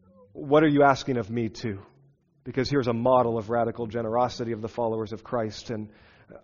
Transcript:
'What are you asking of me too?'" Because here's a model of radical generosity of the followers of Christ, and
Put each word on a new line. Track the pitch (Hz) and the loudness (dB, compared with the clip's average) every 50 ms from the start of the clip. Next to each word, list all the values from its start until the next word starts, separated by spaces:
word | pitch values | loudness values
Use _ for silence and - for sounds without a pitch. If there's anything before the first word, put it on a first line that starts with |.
| _ _ _ - - _ | _ _ _ -20 -20 _
'What | - 156 151 135 143 156 160 | -16 -10 0 4 4 6 6
are | 151 | 6
you | 143 143 143 | 6 6 6
asking | 139 131 - - 143 127 | 6 6 4 0 -4 -4
of | 117 107 101 | -4 -4 -4
me | 113 120 117 107 | -4 -4 -4 -4
too?'" | - - - 113 98 95 - - _ _ _ _ _ _ _ _ _ _ - | -6 -6 -6 -6 -6 -8 -12 -18 _ _ _ _ _ _ _ _ _ _ -14
Because | 123 - 135 123 - | -6 -2 -2 -2 0
here's | 143 143 117 | 0 0 0
a | 123 117 | 0 0
model | 117 120 131 127 123 120 117 113 | 2 4 4 6 4 4 2 0
of | 113 104 107 | -2 -2 -2
radical | 120 120 113 113 110 117 120 | 0 0 0 0 -2 -6 -8
generosity | 110 107 117 113 110 110 120 123 120 - - 120 113 117 | -6 -6 -6 -4 -2 0 0 0 0 -2 -6 -6 -6 -6
of | 107 | -6
the | 110 107 | -8 -8
followers | - 120 117 113 113 110 110 98 | -6 -4 -4 -2 -2 -4 -6 -6
of | 110 101 - | -10 -12 -10
Christ, | - 127 120 113 107 101 - - - | -6 -4 -4 -4 -4 -8 -10 -10 -10
and | 117 107 107 107 - _ _ _ _ _ _ - - - | -10 -10 -10 -12 -16 _ _ _ _ _ _ -20 -20 -20